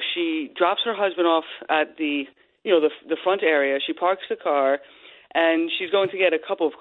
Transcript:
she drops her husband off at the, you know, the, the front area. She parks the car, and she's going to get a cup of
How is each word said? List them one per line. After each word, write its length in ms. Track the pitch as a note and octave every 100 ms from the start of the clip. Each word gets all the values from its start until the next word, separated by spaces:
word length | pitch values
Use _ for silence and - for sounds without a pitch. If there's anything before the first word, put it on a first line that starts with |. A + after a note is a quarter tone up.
| -
she 380 | F3 E3+ D#3+ C#3+ -
drops 260 | F3+ G#3
her 100 | A#3
husband 320 | G3+ G3+ F3+ E3+
off 180 | E3 D#3 - -
at 280 | D#3 D3+ -
the, 280 | D#3 C#3+ C3+ _ _ _
you 100 | A3
know, 80 | F3
the, 100 | D3+ - -
the 80 | D#3+
front 180 | F3+ G3
area. 360 | D#3+ D3+ C#3 C#3
She 100 | -
parks 280 | D#3+ F3 F#3+ -
the 80 | A3+
car, 420 | - C#3+ C3+ C#3+ - - - - _
and 360 | D3+ E3 E3 E3 -
she's 120 | F3+
going 180 | G3 F#3+
to 80 | F#3+
get 140 | F#3
a 60 | D#3+
cup 220 | - G3
of 120 | D#3+ -